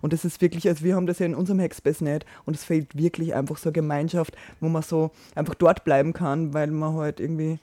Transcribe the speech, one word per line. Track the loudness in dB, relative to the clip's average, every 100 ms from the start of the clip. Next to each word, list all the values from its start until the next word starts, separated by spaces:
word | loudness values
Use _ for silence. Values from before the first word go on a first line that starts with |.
Und | -2
das | 0
ist | -2 2
wirklich, | 0 2 0
also | 2
wir | 2
haben | 0 0
das | 0
ja | -2
in |
unserem | 0 0 2
Hackspace | 0 0 -2 0
nicht | 0 -2 -6 -14
und | -8
es | -6
fehlt | -2 -2 -2 0
wirklich | 0 0 -4
einfach | -2 -4 -4
so | -2
eine |
Gemeinschaft, | -2 -2 0 0 -2 -2 -6 -20 -6
wo | -2
man | -2
so | 0 0 0 -4 -12
einfach | -6 -4
dort | 4 4 4
bleiben | 4 4 4
kann, | 0 -2 0 -2
weil | -2 -2
man | -2 -2
halt | -2 -4 -4
irgendwie | -4 -2 -2 -4